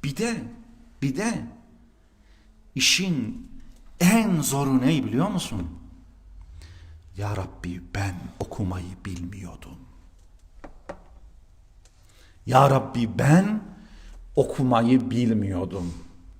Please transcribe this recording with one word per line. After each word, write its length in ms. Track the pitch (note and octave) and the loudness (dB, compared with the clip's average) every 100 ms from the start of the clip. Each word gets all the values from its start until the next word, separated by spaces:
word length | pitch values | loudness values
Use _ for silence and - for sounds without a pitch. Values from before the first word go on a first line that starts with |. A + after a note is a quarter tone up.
Bir 120 | D3 C#3 | -6 -2
de, 180 | A3+ A3+ - - - - - - | -2 -4 -8 -16 -20 -20 -20 -6
bir 140 | C#3 C3 | -4 -2
de 280 | G#3+ F#3+ - - - - - _ _ _ _ - _ - - | -2 -4 -8 -16 -20 -20 -20 _ _ _ _ -20 _ -20 -12
işin 720 | - - - F#3+ D#3 A2 - - - - - - - | -2 2 2 0 -2 -4 -8 -14 -18 -18 -20 -20 2
en 400 | F3 A3+ G#3+ F3 | 4 6 4 0
zoru 400 | C#3 C#3 C#3 C3 | 0 0 2 4
ne 60 | B2+ | 4
biliyor 420 | D#3+ A2 A2+ F#3+ | 2 0 0 0
musun? 380 | F#3 - G2+ D#2+ D#2+ - - - - - - - - - - - - - - | -2 -4 -6 -6 -10 -18 -20 -20 -20 -20 -20 -20 -20 -20 -20 -20 -20 -20 -10
"Ya 200 | G2+ G2+ | -6 -6
Rabbi 460 | F#2 - F2+ F2+ F2 | -8 -10 -10 -10 -10
ben 200 | G2+ G2 F2+ - - | -4 -4 -6 -12 -10
okumayı 640 | - - F#2+ F2+ E2+ - | -10 -4 -4 -4 -8 -12
bilmiyordum. 720 | G2 F2 F2 G2+ F2+ - - C2+ - - - - - - - - - - - - - - - - - - - - - _ - - - - - | -10 -10 -10 -12 -14 -16 -18 -20 -20 -20 -20 -20 -20 -20 -20 -20 -20 -20 -16 -18 -18 -20 -20 -20 -20 -20 -20 -20 -20 _ -20 -20 -20 -16 2
Ya 240 | B2+ C#3 | 6 6
Rabbi 480 | C3+ - A#2+ A#2 F#2 | 4 0 -4 -2 2
ben 420 | C#3 E3 G3+ G#3+ - - - - - - - - | 6 6 6 -2 -6 -18 -20 -20 -20 -20 -4 0
okumayı 760 | C3 - C3 A#2 A#2 B2+ G#2 | 0 2 2 4 6 4 4
bilmiyordum." 840 | A2 A#2+ A2 G2 F2+ F#2 F#2 F2 E2 - - - | 0 2 2 0 -2 -4 -4 -6 -8 -16 -20 -20